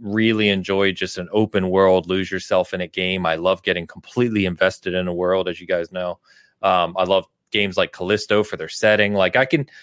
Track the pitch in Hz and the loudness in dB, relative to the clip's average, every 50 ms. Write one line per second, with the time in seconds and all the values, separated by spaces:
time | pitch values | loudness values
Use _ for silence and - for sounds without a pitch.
0 | 117 101 101 110 110 113 110 107 107 104 98 95 90 - 98 98 98 98 92 - | -10 -4 -2 0 2 2 2 2 2 2 2 0 -2 -2 0 0 0 0 -2 -2
1 | 95 92 - 95 90 85 104 107 110 98 - 101 92 92 92 95 95 95 92 92 | -6 -8 -8 -8 -8 -2 0 0 0 2 0 -2 0 2 2 4 4 6 4 4
2 | 87 87 92 95 95 87 95 92 - - 101 92 90 - - 92 90 85 - 95 | 2 0 -2 -4 -4 -4 -6 -8 -4 0 0 0 0 0 -4 -8 -8 -6 -6 -4
3 | 92 92 95 95 90 82 80 80 85 92 95 90 - 98 90 87 85 - - 95 | -4 -2 -2 -2 -2 -2 -2 0 0 0 0 0 0 -2 -2 -2 -4 -10 -14 -20
4 | - - - 123 123 120 110 104 95 92 87 - 92 95 - - - 92 87 92 | -20 -8 -2 0 0 2 2 0 0 0 0 2 0 0 0 -2 -6 -4 -4 -2
5 | 92 90 87 87 90 90 92 95 92 90 85 87 92 87 92 87 85 - 92 90 | -2 -4 -4 -2 0 0 0 0 0 -2 -6 -8 -6 -4 -4 -4 -4 -4 -8 -8
6 | 90 90 85 - _ _ _ _ _ _ _ _ 98 98 92 90 85 82 87 95 | -6 -6 -8 -10 _ _ _ _ _ _ _ _ 0 2 2 2 2 0 0 -2
7 | 92 90 98 95 90 _ _ _ _ _ - 107 101 98 90 98 90 82 - - | 0 2 0 0 -2 _ _ _ _ _ -2 -2 -2 0 0 -2 -2 -2 -2 -6
8 | 90 90 104 104 - - 104 104 101 - - 80 82 80 - - - 107 107 107 | -2 -2 -2 0 0 2 2 2 2 0 -4 -8 -8 -8 -4 0 2 4 4 4
9 | 104 101 104 98 92 92 - 123 135 131 - 151 135 - - - | 4 2 2 2 2 2 4 2 2 2 0 -2 -2 -4 -10 -20